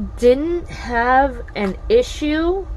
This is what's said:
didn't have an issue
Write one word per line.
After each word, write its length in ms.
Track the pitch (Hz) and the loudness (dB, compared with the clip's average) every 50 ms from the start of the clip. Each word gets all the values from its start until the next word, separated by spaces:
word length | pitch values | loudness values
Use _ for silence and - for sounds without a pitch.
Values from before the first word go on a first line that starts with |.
| 208 196 - | 0 -4 -4
didn't 500 | - 233 247 254 269 302 330 349 349 339 | 4 4 4 6 4 2 -2 -2 -4 -4
have 720 | - - - - - 240 233 233 247 254 262 277 277 247 - - - - | -8 -12 -12 -8 -4 -2 0 2 4 4 4 4 2 0 -6 -12 -10 -6
an 200 | 214 208 196 180 - - - | -4 -4 -4 -4 -6 0 2
issue 800 | 214 240 494 - - - 302 294 302 311 330 339 370 392 370 - - | 2 2 2 0 -4 -4 -2 -2 0 0 0 0 -2 -2 -6 -8 -10